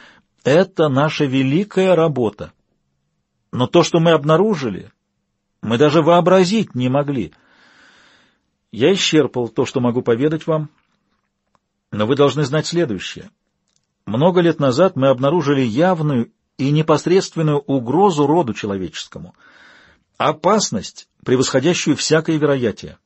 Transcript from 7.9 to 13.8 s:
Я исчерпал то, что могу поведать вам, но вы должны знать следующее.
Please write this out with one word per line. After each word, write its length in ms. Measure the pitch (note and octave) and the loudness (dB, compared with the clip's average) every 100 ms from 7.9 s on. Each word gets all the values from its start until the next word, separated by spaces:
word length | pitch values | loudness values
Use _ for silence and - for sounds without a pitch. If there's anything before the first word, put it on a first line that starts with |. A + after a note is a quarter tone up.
| _ _ _ _ _ _ _ _ | _ _ _ _ _ _ _ _
Я 220 | G#2 C#3+ | 0 2
исчерпал 540 | F#3+ - D#3 B2 B2+ A#2 | 2 2 2 2 -2 -6
то, 180 | - B2 | -4 -4
что 140 | C3+ | -2
могу 220 | B2 A#2+ | -2 0
поведать 440 | A#2+ A#2 D3 D#3 E3 | 0 0 0 -4 -4
вам, 240 | D#3 D3+ _ _ _ _ _ _ _ _ _ _ _ _ | -4 -6 _ _ _ _ _ _ _ _ _ _ _ _
но 140 | G#2 G#2+ | -4 -2
вы 100 | C#3 | 2
должны 280 | C#3+ C3 | 2 2
знать 220 | C3 D3+ D3+ | -2 -2 -4
следующее. 640 | E3+ D3+ F#2 - - F2+ _ _ _ _ _ | -2 -4 -4 -10 -16 -20 _ _ _ _ _